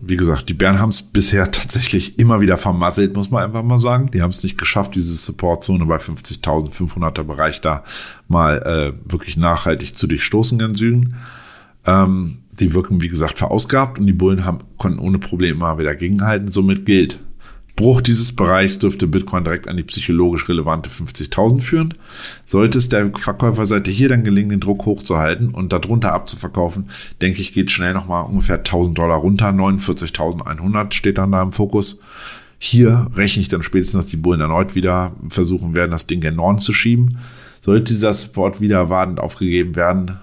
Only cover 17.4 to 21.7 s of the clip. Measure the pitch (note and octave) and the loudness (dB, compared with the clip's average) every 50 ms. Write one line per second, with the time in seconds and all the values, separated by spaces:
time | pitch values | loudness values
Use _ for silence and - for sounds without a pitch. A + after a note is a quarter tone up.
17.4 | - - - - - - - - G#2+ B2+ B2 B2+ B2 A#2 A#2 A2 A#2 - - - | -18 -20 -20 -20 -20 -8 -2 2 4 6 6 4 4 2 2 2 0 0 0 0
18.4 | F#2+ F2 F#2 F#2+ G2 G2 G2 - G#2 F#2+ F#2+ - F#2+ D#2+ D#2 F#2+ F#2+ - F#2 F2+ | 2 4 4 4 4 2 0 0 0 0 0 0 0 0 0 0 -2 -2 -4 -2
19.4 | E2+ E2 E2+ E2+ - - F2+ F2 - - - G2+ - - E2+ E2+ F2 F2 E2+ D#2+ | -2 -2 -4 -4 -6 -6 -6 -6 -6 -6 -6 -6 -2 0 2 2 4 2 2 0
20.4 | - - F2 E2 D2 D#2+ D#2+ D#2+ - - - - E2+ - - - D2+ - - F#2+ | -2 -2 -2 0 0 -2 -2 -2 -4 -8 -8 -8 -8 -8 -8 -10 -8 -4 0 2
21.4 | G#2+ A#2 B2 C3+ - - | 2 4 4 2 2 0